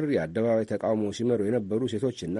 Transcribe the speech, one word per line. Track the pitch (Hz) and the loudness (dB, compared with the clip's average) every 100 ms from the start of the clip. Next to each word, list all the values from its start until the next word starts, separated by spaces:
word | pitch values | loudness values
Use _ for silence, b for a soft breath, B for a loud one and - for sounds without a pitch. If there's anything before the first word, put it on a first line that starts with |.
| 156 | 2
የአደባባይ | 120 80 90 113 113 107 | 0 0 0 2 2 0
ተቃውሞ | 104 101 110 104 | -2 0 0 0
ሲመሩ | 95 120 117 | 0 0 2
የነበሩ | 101 120 98 107 123 | 2 0 0 0 0
ሴቶችና | 110 131 - 85 | 0 -2 -4 -6